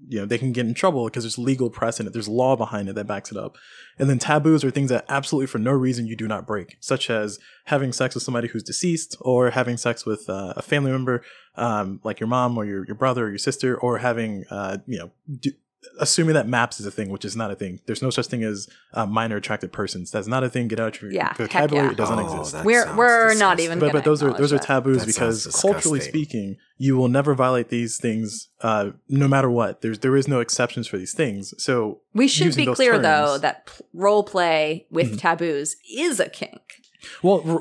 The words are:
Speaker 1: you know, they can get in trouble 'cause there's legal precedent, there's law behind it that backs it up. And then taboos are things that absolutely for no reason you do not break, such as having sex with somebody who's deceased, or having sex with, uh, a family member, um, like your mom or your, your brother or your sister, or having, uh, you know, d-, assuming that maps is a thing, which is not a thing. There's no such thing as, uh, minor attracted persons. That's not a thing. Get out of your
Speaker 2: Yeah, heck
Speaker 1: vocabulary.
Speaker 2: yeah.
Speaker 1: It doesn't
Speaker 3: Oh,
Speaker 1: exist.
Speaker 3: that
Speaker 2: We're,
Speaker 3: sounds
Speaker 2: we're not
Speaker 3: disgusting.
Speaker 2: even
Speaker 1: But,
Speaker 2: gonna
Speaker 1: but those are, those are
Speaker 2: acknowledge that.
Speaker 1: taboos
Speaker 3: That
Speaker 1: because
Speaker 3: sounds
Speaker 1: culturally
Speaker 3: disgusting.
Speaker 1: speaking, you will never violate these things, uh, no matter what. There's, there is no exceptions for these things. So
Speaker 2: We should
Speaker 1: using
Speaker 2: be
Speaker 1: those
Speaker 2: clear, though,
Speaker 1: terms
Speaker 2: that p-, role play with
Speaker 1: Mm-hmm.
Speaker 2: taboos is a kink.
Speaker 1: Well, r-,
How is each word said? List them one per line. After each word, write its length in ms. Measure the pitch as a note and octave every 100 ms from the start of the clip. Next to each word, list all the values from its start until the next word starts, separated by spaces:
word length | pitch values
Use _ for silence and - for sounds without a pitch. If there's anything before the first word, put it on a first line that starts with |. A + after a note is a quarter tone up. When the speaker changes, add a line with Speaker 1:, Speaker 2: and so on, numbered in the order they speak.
| C#3+
Speaker 1:
you 100 | A2
know, 80 | G2+
they 100 | A#2
can 160 | C3
get 140 | B2 A2+
in 80 |
trouble 340 | - F#3+ C#3 A2+
'cause 140 | C3
there's 160 | A2+ B2
legal 320 | A#2+ C3 A#2+
precedent, 420 | - A#2 A#2 G#2
there's 140 | A2+ G#2
law 280 | A#2 B2+ B2+
behind 320 | A2 A2 F#2+
it 60 | G2+
that 100 | G#2
backs 240 | G2+ -
it 60 | G#2
up. 180 | G#2+ - - - - -
And 100 | C3+
then 80 | B2+
taboos 460 | - D3+ D#3 D#3
are 80 | C3+
things 180 | C#3 C3+
that 140 | B2 -
absolutely 380 | C#3 C#3 D3 C3+
for 120 | -
no 120 | A#2
reason 380 | C#3 B2+ A#2+ A2+
you 80 | A2
do 100 | A2
not 180 | G2+
break, 320 | - G#2 F2 -
such 280 | - C3+ -
as 300 | A2+ G#2 G2 - - -
having 260 | C#3+ C3+
sex 240 | - C3 -
with 80 |
somebody 240 | - A#2+ A#2
who's 160 | A2+
deceased, 520 | - - F3+ E3 - -
or 300 | C3 B2 B2
having 260 | B2+ B2 A#2
sex 280 | A#2+ A#2
with, 240 | A2+ G#2+ -
uh, 260 | F#2+ F#2 -
a 60 |
family 280 | - D3 C#3
member, 320 | C3 B2+ A#2+ - - _ -
um, 440 | A#2+ G#2+ G2 F#2+
like 160 | A2 G#2
your 80 | A2
mom 320 | B2+ B2 A#2+
or 60 |
your, 200 | G#2 G2 -
your 100 | G#2
brother 300 | C3 B2 A2
or 20 |
your 100 | G2+
sister, 380 | - C3 C3 A#2+
or 200 | B2 A#2
having, 440 | B2 A#2 A2 G2+ -
uh, 280 | G2+ F#2+ G2 -
you 100 | G#2
know, 140 | E2+ _ - C3
d-, 140 | C#3 - _ _ - -
assuming 320 | D3+ - D#3+
that 160 | D3+ A2+
maps 320 | B2 A#2+ -
is 60 | G2+
a 40 |
thing, 200 | - G2
which 160 | G2 G#2
is 100 | A2
not 140 | G#2+
a 40 |
thing. 240 | G2 G2 F2+ -
There's 140 | G#2+
no 80 | C3
such 180 | B2 -
thing 140 | B2
as, 260 | A2 G2+ - - _
uh, 100 | A#2
minor 320 | G#2 A2 A2+ G#2
attracted 340 | - G#2+ F2+
persons. 400 | - G2+ F#2 F2
That's 160 | A2 G2+
not 160 | C3
a 60 | B2+
thing. 180 | B2+ A#2+
Get 140 | A2+
out 160 | A2+ -
of 60 |
your 100 | G#2
Speaker 2:
Yeah, 160 | - -
heck 80 | -
Speaker 1:
vocabulary. 520 | A2 - D3 D3 C#3
Speaker 2:
yeah. 40 |
Speaker 1:
It 40 | -
doesn't 200 | G#2+ A2+
Speaker 3:
Oh, 60 | E2+ D#2
Speaker 1:
exist. 140 | D2+
Speaker 3:
that 120 | -
Speaker 2:
We're, 200 | F#3 A#3+
Speaker 3:
sounds 120 | A3 A3
Speaker 2:
we're 380 | A#3+ A#3 A3+
not 220 | G#3+ G3 F3
Speaker 3:
disgusting. 60 | E3
Speaker 2:
even 120 | E3
Speaker 1:
But, 60 | D3+
Speaker 2:
gonna 40 | D3
Speaker 1:
but 60 |
those 180 | D3+ D3+
are, 100 | C#3+
those 200 | A#2+ C#3+
are 20 | C#3+
Speaker 2:
acknowledge 40 |
that. 40 | -
Speaker 1:
taboos 320 | C3+ C3 C3
Speaker 3:
That 60 | A2
Speaker 1:
because 360 | - A#2+ A2
Speaker 3:
sounds 180 | - -
Speaker 1:
culturally 380 | F#3+ G3 E3 C#3+
Speaker 3:
disgusting. 260 | B2+ D#3
Speaker 1:
speaking, 320 | D3 A#2 G2 - _ -
you 180 | C3+ C3
will 120 | B2
never 260 | C3+ C#3+
violate 340 | C3+ B2+ B2+ A#2
these 300 | A#2+ A#2 -
things, 500 | A#2+ A2 G#2+ A2+ - _
uh, 280 | A2+ G#2+ G2+ - -
no 180 | C#3 C#3
matter 220 | C3+ C3
what. 320 | A#2+ G#2 -
There's, 160 | A2+ G#2+
there 180 | C3 C3+
is 100 | C3
no 140 | C3
exceptions 460 | A#2 - A#2+ - A2
for 80 | G2
these 160 | F#2
things. 400 | - C#3+ G2+ F#2+ -
So 380 | - B2 G#2+ - _
Speaker 2:
We 140 | - C4+
should 180 | D#3 E3+
Speaker 1:
using 160 | C#3
Speaker 2:
be 40 | B2+
Speaker 1:
those 100 | B2+
Speaker 2:
clear, 220 | B3+ A#3
though, 280 | D#3 D3+ D3
Speaker 1:
terms 80 | C#3
Speaker 2:
that 240 | D3 - -
p-, 180 | - -
role 320 | E3+ G3+ G#3
play 600 | G#3 F#3 E3+ D#3+ D3+ E3 -
with 180 | D#3+ C3
Speaker 1:
Mm-hmm. 80 | G#2
Speaker 2:
taboos 600 | F3 E3 E3+ C#3+ D3+ - -
is 240 | B3 E4+ G#3
a 120 | -
kink. 320 | - - - - - _ _ - -
Speaker 1:
Well, 200 | F3 F#3+ D#3+
r-, 140 | E3